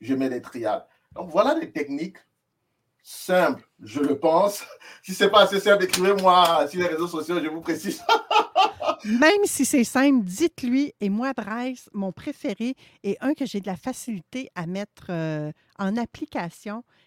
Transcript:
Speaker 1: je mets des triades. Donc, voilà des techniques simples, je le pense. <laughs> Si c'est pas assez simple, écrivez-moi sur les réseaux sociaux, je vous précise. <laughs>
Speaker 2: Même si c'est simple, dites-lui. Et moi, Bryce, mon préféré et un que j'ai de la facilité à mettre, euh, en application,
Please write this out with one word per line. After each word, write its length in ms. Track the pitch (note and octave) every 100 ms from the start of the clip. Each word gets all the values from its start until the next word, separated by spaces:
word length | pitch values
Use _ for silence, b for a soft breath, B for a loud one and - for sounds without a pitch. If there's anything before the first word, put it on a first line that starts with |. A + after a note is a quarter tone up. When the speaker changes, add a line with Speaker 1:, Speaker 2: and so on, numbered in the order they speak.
Speaker 1:
je 140 | A2 C3
mets 140 | C3
des 120 | B2
triades. 440 | - A#2+ G#2+ G2+ - _ _
Donc, 160 | - F#3
voilà 240 | E3 B3 D#4+
des 160 | -
techniques 460 | - C#3 C#3+ F3+ - _ _ _ _ _ _ _ _
simples, 640 | - - - F#3 D#3+ B2 - _
je 180 | G#2 B2+
le 180 | C#3+ C3+
pense. 440 | D#3+ E3 D3+ - -
<laughs> 40 | - B B
Si 100 | -
c'est 160 | F#3 G3
pas 140 | G#3+
assez 180 | G3 G3
simple, 240 | G3+ G3+ F#3
écrivez-moi 840 | F3+ F#3+ G3+ F#3 F3+ E3+ D#3+ C#3+
sur 140 | F3+
les 60 | F3
réseaux 200 | D#3+ E3+
sociaux, 320 | E3 D#3+ F3
je 60 | D#3
vous 140 | D#3+
précise. 400 | E3 D#3+ G3 - -
<laughs> 1000 | G#4+ - G#4+ - - G4+ - - D4 G#3
Speaker 2:
Même 400 | A#3 D#4 G4+ G4+
si 180 | -
c'est 220 | C4 D4 A3
simple, 400 | B3+ C#4 C4 F#3
dites-lui. 680 | F#3 E4 - B3 C4 C#4+ -
Et 80 | G3+
moi, 220 | G3+ C4
Bryce, 560 | B3 G3+ A3+ B3+ B3 -
mon 180 | G#3 F#3+
préféré 640 | - - - C#4+ G3 A#3 C4 b b
et 140 | G3 -
un 120 | C4
que 120 | D4+ B3
j'ai 160 | G3+
de 60 | G3
la 100 | F3+
facilité 720 | B3+ B3+ - G3+ - B3+ C4+ -
à 100 | E3
mettre, 380 | F#3 G#3 _ -
euh, 420 | E3+ D#3+ D3+ D3+ - _ -
en 160 | G3 A3+
application, 880 | A#3 - D#4 C4 E3+ - G#3 A3 - _